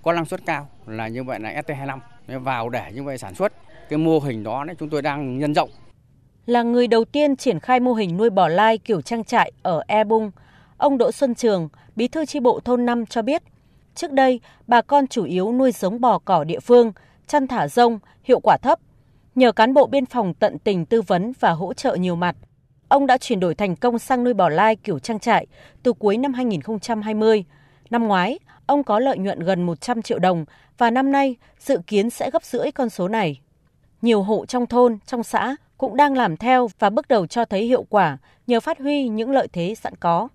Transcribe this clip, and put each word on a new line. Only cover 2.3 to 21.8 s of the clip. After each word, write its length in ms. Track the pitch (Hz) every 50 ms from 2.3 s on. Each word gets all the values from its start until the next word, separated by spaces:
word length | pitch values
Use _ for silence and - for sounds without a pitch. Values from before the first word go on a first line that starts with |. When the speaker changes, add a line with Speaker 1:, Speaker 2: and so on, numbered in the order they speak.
| 131 131 127
Speaker 1:
vào 260 | 135 131 120 113 120
để 220 | 120 117 101 76 98
như 100 | 127 139
vậy 140 | 143 135
sản 180 | 123 - 95 90
xuất. 180 | - 185 - - - - - - - - -
Cái 100 | 147 151
mô 200 | 160 160 160 151
hình 240 | 139 143 120 107 104
đó 200 | 110 113 131 143
đấy 120 | 165 180 -
chúng 100 | 156 147
tôi 120 | 151 147
đang 380 | 139 151 139 147 147 127 123 131
nhân 140 | 151 147 147
rộng. 160 | 175 156 - - - - - _ _ _ _ _ _ _ _ _ _ _
Speaker 2:
Là 180 | - 240 240 233
người 240 | 233 240 240 247
đầu 180 | 226 233 226 226
tiên 300 | _ - 285 294 285 269
triển 240 | - - 262 208 156
khai 200 | - - 254 254
mô 140 | 247 254 247
hình 240 | 220 208 175 165
nuôi 120 | 180 220 233
bò 180 | 190 196 180
lai 300 | 151 165 185 214 220 226
kiểu 240 | 220 _ - 220 170
trang 220 | 135 - 233 233 220
trại 280 | - - 220 170 - - _
ở 220 | _ 190 170 151 -
E 160 | - 214 214 214
Bung, 280 | 208 226 220 220 208 - _ - _ _ _ _ _ _
ông 200 | _ - 294 277
Đỗ 140 | 247 233 175
Xuân 240 | 226 - 285 254 233
Trường, 340 | - - 226 202 180 160 147 _ _ _ - _
bí 120 | - 233
thư 180 | 247 - 320 311
chi 140 | - - 294
bộ 200 | 240 254 - - -
thôn 200 | 240 247 240 240
năm 200 | 240 240 240 226
cho 160 | - - -
biết, 220 | 220 240 294 339 _ _ _ _ _ _ _ _ _ _ _
trước 160 | - 339 330
đây, 280 | 269 269 262 262 254 233 _ - _ _ _
bà 140 | - 240 233
con 260 | 220 - 277 285 277
chủ 160 | 262 - 247 185
yếu 300 | 135 170 180 185 220 240
nuôi 180 | 254 269 262
giống 300 | 202 - - 180 170 160
bò 180 | 247 247 202 170
cỏ 240 | _ - 190 160 143
địa 160 | 156 175 -
phương, 320 | - - 240 247 240 226 190 - _ _ _ _ _
chăn 200 | - - 294 269
thả 200 | 254 254 220 151
rông, 320 | 147 - 247 240 233 233 208 _ _ _ _ _
hiệu 160 | - 254 -
quả 180 | - 214 160
thấp. 220 | - - 254 320 - _ _ _ _ _ _ _ _ _ _ _
Nhờ 160 | 254 254 240
cán 220 | 196 - 220 247 269
bộ 140 | 294 262
biên 180 | - 233 277 262
phòng 280 | - - 247 214 180 160
tận 260 | _ 226 196 - -
tình 260 | _ 220 202 180 160
tư 160 | - 226 226
vấn 320 | 202 - 196 175 190 233 262 _
và 120 | - 196
hỗ 220 | 165 156 185 180 175
trợ 220 | -